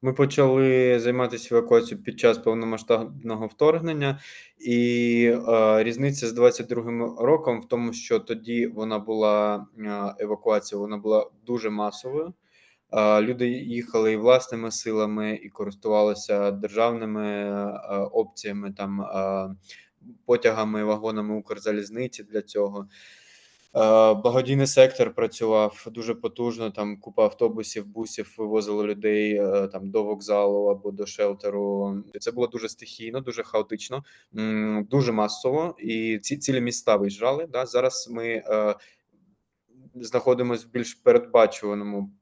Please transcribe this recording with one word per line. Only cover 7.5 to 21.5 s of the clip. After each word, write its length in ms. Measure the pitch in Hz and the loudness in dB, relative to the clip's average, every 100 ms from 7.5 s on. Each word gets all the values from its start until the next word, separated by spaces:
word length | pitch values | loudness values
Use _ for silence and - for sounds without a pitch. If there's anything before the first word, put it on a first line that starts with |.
| 117 | -4
в 80 | 113 | -4
тому, 240 | 120 117 | -4 -4
що 280 | 117 - 113 | -6 -2 -2
тоді 460 | 110 113 113 117 117 | -2 -10 -4 -2 -2
вона 320 | 107 110 107 | -4 -6 -6
була, 680 | 104 110 107 104 104 104 101 - | -4 0 2 2 2 -2 -8 -12
е, 360 | 107 101 101 - | -8 -6 -6 -6
евакуація, 600 | 104 107 - 107 - 104 | -6 -4 0 0 -2 -8
вона 160 | 104 107 | -6 -6
була 340 | 107 107 107 _ - | 2 2 2 _ -8
дуже 240 | 120 110 | -6 -4
масовою. 640 | 107 104 - 131 139 165 180 _ _ _ _ _ | -4 -6 -6 -8 -8 -8 -12 _ _ _ _ _
Е, 300 | 110 107 107 | 0 4 4
люди 260 | 110 123 123 | 2 0 -2
їхали 640 | 127 113 120 120 113 110 | -4 -6 -8 -4 0 2
і 40 | 110 | 2
власними 540 | 113 127 123 117 113 | 4 4 2 -8 -8
силами, 720 | 110 - 107 107 107 107 107 | -8 -4 -2 -2 -2 -4 -6
і 60 | 104 | -10
користувалися 1000 | - 101 101 110 107 107 101 - 104 101 | -10 -10 -8 -2 2 2 0 -2 -2 0
державними, 760 | 101 104 101 117 117 110 107 104 | -4 -6 0 0 0 -6 -6 -6
е, 720 | 104 101 101 101 98 - 101 | -6 -4 -4 -6 -8 -6 -4
опціями, 720 | 101 113 104 - 107 101 101 | -2 -2 -2 -6 -10 -10 -10
там, 280 | 98 98 101 | -8 -8 -6
е, 540 | 98 95 95 98 95 95 _ - _ _ - - - | -6 -4 -2 -2 -6 -12 _ -20 _ _ -20 -20 0
потягами, 580 | 123 120 110 107 107 | 2 2 0 -2 -2
вагонами 520 | 107 107 110 110 107 107 | -2 -2 -2 -6 -6 -8
Укрзалізниці 840 | 101 | -8